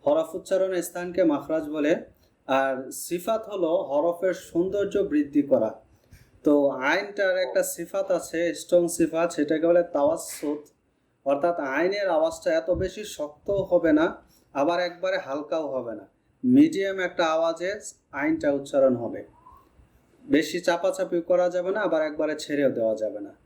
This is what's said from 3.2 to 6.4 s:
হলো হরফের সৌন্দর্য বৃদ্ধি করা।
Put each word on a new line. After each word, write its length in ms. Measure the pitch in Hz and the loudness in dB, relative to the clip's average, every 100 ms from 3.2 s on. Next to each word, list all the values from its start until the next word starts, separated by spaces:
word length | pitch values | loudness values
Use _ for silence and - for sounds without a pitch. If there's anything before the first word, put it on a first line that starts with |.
| 196 220 - | -2 -4 -4
হলো 340 | 202 165 175 | -4 0 0
হরফের 500 | 131 143 165 175 185 | 0 0 0 0 -2
সৌন্দর্য 640 | 180 - 165 185 202 190 202 | -2 -4 -2 0 0 -2 0
বৃদ্ধি 440 | 175 147 143 147 | 0 0 2 0
করা। 400 | 139 127 110 - _ _ _ - _ _ | 2 2 0 -4 _ _ _ -20 _ _